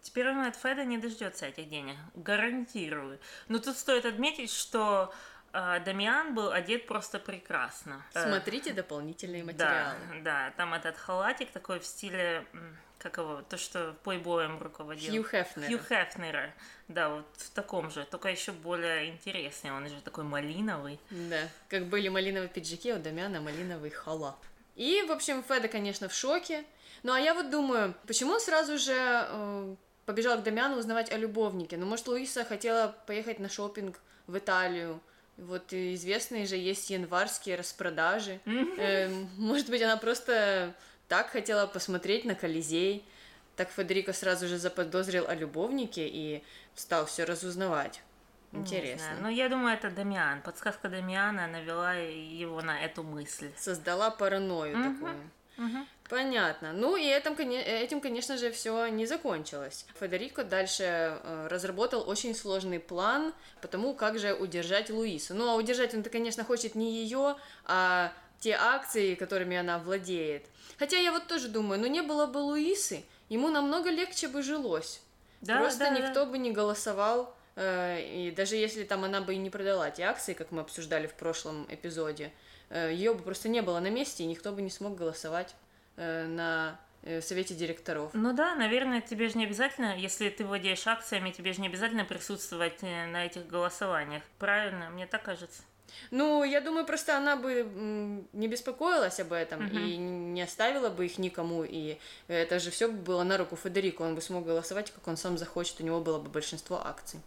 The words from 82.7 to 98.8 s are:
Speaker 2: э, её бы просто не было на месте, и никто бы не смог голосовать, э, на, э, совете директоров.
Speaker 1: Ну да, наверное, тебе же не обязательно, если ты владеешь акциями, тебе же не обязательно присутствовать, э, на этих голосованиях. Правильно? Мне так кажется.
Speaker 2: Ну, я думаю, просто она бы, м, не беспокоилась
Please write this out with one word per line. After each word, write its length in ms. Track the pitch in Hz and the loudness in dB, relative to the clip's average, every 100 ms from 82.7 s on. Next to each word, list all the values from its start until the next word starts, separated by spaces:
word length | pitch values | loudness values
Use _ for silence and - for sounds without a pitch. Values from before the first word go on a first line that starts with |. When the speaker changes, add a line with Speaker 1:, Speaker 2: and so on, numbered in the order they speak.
Speaker 2:
э, 200 | 170 160 | -2 0
её 220 | 170 214 | 2 2
бы 80 | 226 | 2
просто 260 | 175 190 220 | -2 -4 2
не 140 | 233 | 2
было 180 | 190 175 | 2 2
на 100 | 185 | 2
месте, 340 | 233 285 - | 0 -2 -2
и 20 | 165 | -4
никто 260 | 165 208 | -4 -6
бы 100 | 202 | -4
не 80 | 196 | -4
смог 260 | - 202 190 | -4 -6 -2
голосовать, 580 | 165 160 160 170 185 - - _ _ - | -4 -4 -4 -2 -4 -10 -20 _ _ -8
э, 300 | 165 165 165 | -4 -2 -2
на, 520 | 165 165 160 160 156 - - | -2 0 0 -2 -4 -18 -16
э, 160 | - 165 | -6 -6
совете 340 | 160 185 185 | -2 -2 -2
директоров. 560 | 165 165 165 - 160 156 | -2 -4 -4 -4 -4 -2
Speaker 1:
Ну 180 | 220 233 | 2 2
да, 220 | 254 330 | 4 2
наверное, 460 | 330 220 247 269 240 | 4 2 4 2 0
тебе 260 | 226 220 226 | -2 0 0
же 80 | 226 | 2
не 60 | |
обязательно, 500 | 214 208 269 277 226 185 | 0 2 0 2 0 0
если 260 | 185 - 208 | -2 0 0
ты 140 | 202 | 0
владеешь 420 | 202 196 190 185 - | -2 0 2 2 2
акциями, 440 | 226 - 202 185 | 0 0 -2 -2
тебе 220 | 180 180 | -2 -2
же 80 | 185 | 0
не 80 | 190 | -2
обязательно 360 | 180 226 226 | 0 0 2
присутствовать, 720 | 196 - - 202 - 170 170 165 | 0 -4 -4 -6 -4 0 0 0
э, 240 | 185 170 170 | -6 -4 -2
на 200 | 170 175 | -2 -2
этих 200 | 180 165 | -4 -4
голосованиях. 760 | 175 175 - 196 165 147 147 - _ | 0 0 0 0 0 0 -6 -10 _
Правильно? 500 | 202 202 208 185 165 | 2 4 2 -4 -8
Мне 160 | 175 185 | -8 -4
так 160 | - | -4
кажется. 400 | 214 175 175 - - _ - - - | -4 -6 -8 -16 -20 _ -20 -18 -2
Speaker 2:
Ну, 320 | 254 302 294 | 4 6 6
я 160 | 277 285 | 6 4
думаю, 240 | 277 320 320 | 4 0 0
просто 300 | 311 320 285 | 0 2 4
она 180 | 285 285 | 4 2
бы, 160 | 254 247 | 2 2
м, 640 | 226 190 214 214 208 202 190 | 0 -2 -4 -2 -2 -6 -8
не 160 | 202 220 | -2 0
беспокоилась 720 | 240 254 254 | 0 -4 0